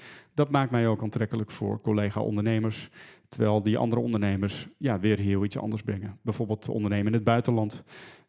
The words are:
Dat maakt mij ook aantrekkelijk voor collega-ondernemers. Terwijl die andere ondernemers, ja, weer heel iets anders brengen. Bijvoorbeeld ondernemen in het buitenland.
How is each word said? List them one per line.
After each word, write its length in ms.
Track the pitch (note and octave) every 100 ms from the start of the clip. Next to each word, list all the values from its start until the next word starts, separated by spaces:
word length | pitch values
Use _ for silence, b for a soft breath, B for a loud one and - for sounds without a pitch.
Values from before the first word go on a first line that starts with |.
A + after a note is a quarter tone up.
| B B B
Dat 160 | - C#3+
maakt 220 | C#3+ C3
mij 160 | A#2+ A2+
ook 140 | G#2
aantrekkelijk 500 | G#2+ G#2+ G#2+ A2+ G#2+
voor 300 | - G2+ A2
collega-ondernemers. 1080 | A2 G#2+ G#2 A2 A2 G#2 A2 A2 A2 G#2+ - B B B B
Terwijl 360 | - G#2+ G#2+
die 140 | G#2 A2+
andere 240 | A#2+ A#2
ondernemers, 640 | A#2+ A2 G2+ G2 G2+ - - -
ja, 220 | C3+ G2
weer 180 | G#2+ G2+
heel 260 | G2+ G2
iets 140 | G#2 -
anders 240 | G#2+ A2
brengen. 360 | G#2+ G2 G2+ -
Bijvoorbeeld 480 | A#2 G#2+ G#2+ G#2+ -
ondernemen 380 | A2 G#2 G#2 G#2
in 60 |
het 100 | A2+
buitenland. 600 | A2 A#2+ A#2+ A2+ G#2+ - - B B B